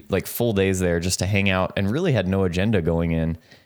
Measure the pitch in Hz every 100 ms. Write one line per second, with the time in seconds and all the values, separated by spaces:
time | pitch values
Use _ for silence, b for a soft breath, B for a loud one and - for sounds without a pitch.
0 | - 95 - - 120 101 95 92 90 85
1 | 90 - 92 101 98 92 92 - 98 131
2 | 185 120 90 95 95 85 101 107 82 82
3 | 85 82 80 80 B B